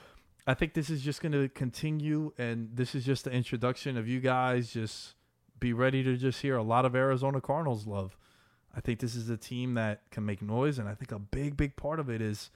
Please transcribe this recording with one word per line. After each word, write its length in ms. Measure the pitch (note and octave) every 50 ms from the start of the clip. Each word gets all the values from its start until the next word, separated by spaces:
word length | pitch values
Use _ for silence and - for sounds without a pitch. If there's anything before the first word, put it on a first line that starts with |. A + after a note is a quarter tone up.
| - - - - - _ _ _ -
I 80 | C3+ B2+
think 200 | - F3 D#3 -
this 160 | D#3+ C#3+ D3+
is 120 | D#3+ C#3
just 200 | C3 D3 C#3 -
gonna 280 | - D#3 D3 C#3+ C#3 C3
continue, 840 | - - C3 B2 - - D3+ D#3 D#3 D3+ D3 D3+ D3+ D3+ D3+ D3+ -
and 320 | - B2 A#2 A#2 A#2 A2+ A2 A#2
this 180 | B2 B2 - -
is 80 | C#3 A#2
just 200 | C3+ C3+ - -
the 60 | C3
introduction 680 | B2+ B2+ A#2 - C3 A2+ B2 B2 B2+ - - C#3+ B2+
of 100 | A#2 A2
you 120 | A#2 B2+ B2+
guys. 520 | B2+ C3 B2+ B2+ B2+ B2+ B2+ B2 A#2+ A2+
Just 440 | - A#2 A2 G#2+ - - - - - _ _ _ _ _ _ _ - -
be 140 | B2 B2 A#2
ready 300 | A#2 B2+ C3 C3+ C3+ B2+
to 140 | C3 B2+
just 240 | B2 C3 C3 A#2+ -
hear 140 | - C#3 C3
a 80 | A#2+ G#2+
lot 220 | A2 A2+ B2+ B2+
of 100 | B2+ A#2+
Arizona 460 | C3 C3 C3+ C3 B2 C3+ C3+ C#3 C3
Cardinals 440 | - - C#3 D#3+ E3 C#3+ A#2+ G#2 G#2
love. 300 | A2 G2+ G2 F#2+ F#2+ - - - _ _ _ _ _ _ _ _ _ -
I 40 | B2
think 180 | - B2+ A#2 -
this 160 | B2+ A#2 A#2
is 140 | A#2+ A2+ A#2
a 80 | A#2
team 360 | G#2+ - - B2 B2 B2+ B2+ A#2+
that 340 | A#2 A2 G#2+ G#2 - _ -
can 140 | - A2+ G#2
make 160 | G#2 G2+ F#2
noise, 380 | G#2+ G#2 A2 A#2+ C#3 D3+ C#3+ B2+
and 80 | G#2
I 80 | G2+ G#2+
think 160 | - - -
a 80 | A#2 G2+
big, 380 | G2+ - - C3+ C#3+ D3 C#3+
big 180 | C#3 D3 C#3 -
part 240 | - - D3 D#3+ D#3+
of 100 | C#3+ B2+
it 120 | A2+ A2
is, 280 | A2 G#2+ G#2 - - - _